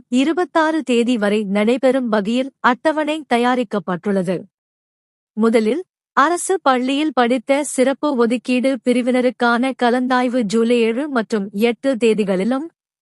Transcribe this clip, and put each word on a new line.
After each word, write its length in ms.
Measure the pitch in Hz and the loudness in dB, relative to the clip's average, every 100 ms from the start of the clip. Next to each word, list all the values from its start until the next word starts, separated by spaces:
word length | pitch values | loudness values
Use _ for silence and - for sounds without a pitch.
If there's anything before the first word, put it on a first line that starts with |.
| - | -2
இருபத்தாறு 760 | 247 277 330 359 339 311 320 | 0 0 0 -2 0 0 -2
தேதி 340 | 254 240 233 247 | 0 0 2 0
வரை 240 | 202 208 | 0 0
நடைபெறும் 640 | 202 202 214 240 262 262 247 | 0 0 2 2 2 0 0
வகையில் 420 | 208 196 240 269 - | -2 0 -2 -4 -2
அட்டவணை 560 | 226 247 320 302 302 320 285 | 0 2 0 -2 -2 -4 -2
தயாரிக்கப்பட்டுள்ளது. 1080 | 240 240 247 247 208 180 175 208 196 180 170 202 _ _ _ _ _ _ _ _ - | 0 0 0 -2 -6 -4 -6 -2 -2 -2 -6 -8 _ _ _ _ _ _ _ _ -2
முதலில் 460 | 226 226 214 277 370 _ _ - | 2 2 0 -2 -6 _ _ 0
அரசு 380 | 285 349 - 381 | 0 0 -2 -2
பள்ளியில் 540 | - 254 254 277 311 262 | 0 0 0 -2 -2 0
படித்த 440 | 233 254 - 277 | 0 0 0 -2
சிறப்பு 460 | 285 - 254 277 302 262 | -2 0 0 0 -2 0
ஒதுக்கீடு 600 | 233 247 - 254 262 269 | 0 -2 -2 0 0 -2
பிரிவினருக்கான 880 | - 247 247 254 247 - 240 233 262 262 | 0 0 0 0 0 0 0 2 -2 0
கலந்தாய்வு 600 | 247 247 254 254 247 247 | 0 0 0 0 0 0
ஜூலை 360 | 214 226 226 240 | 0 0 2 2
ஏழு 280 | 226 233 302 | 2 0 -2
மற்றும் 400 | 262 214 220 196 196 | -4 -2 -4 -4 -2
எட்டு 340 | 233 233 269 262 | -2 0 -2 0
தேதிகளிலும், 720 | 233 214 196 185 202 262 330 - _ _ | 2 2 0 0 0 -2 -6 -14 _ _